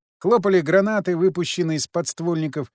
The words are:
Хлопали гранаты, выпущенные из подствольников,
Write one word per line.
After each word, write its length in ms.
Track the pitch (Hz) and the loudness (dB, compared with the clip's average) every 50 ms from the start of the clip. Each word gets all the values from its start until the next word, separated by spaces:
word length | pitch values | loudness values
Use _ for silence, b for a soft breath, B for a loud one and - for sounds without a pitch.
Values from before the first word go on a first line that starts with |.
| _ _ _ _ | _ _ _ _
Хлопали 420 | - 196 240 226 175 202 190 180 | 2 4 4 4 4 4 4 4
гранаты, 560 | 151 151 175 196 196 214 220 202 - 185 175 | 2 2 -2 -2 -2 -2 -2 -2 -2 -2 -2
выпущенные 600 | 165 180 190 151 175 165 - - 175 175 165 160 | 2 2 0 2 0 -4 -4 -2 -2 -2 -2 -2
из 100 | 143 120 | -4 -4
подствольников, 840 | - - 170 165 - - - 165 175 170 160 160 147 - 156 127 - | -4 -4 -4 -4 -4 -6 -4 -4 -2 -2 -2 -2 -4 -4 -6 -8 -8